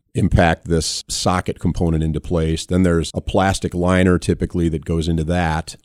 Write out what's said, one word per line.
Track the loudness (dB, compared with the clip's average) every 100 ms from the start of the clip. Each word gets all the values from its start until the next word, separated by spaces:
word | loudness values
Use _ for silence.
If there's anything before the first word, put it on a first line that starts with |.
| _
impact | -2 2 4 4 2
this | 0 -2 -2 -6 -8
socket | -4 0 0 -2 -4
component | -4 0 0 0
into | 0 -2
place. | -2 -2 0 -2
Then | 0 2
there's | 4 2 0
a | -6
plastic | -2 0 2 0 -4
liner | -2 2 4 4 2
typically | 0 -2 -2 -2 -2
that | -2 -2
goes | -2 0
into | -2
that, | 0 -2 -2 -2 -6 -16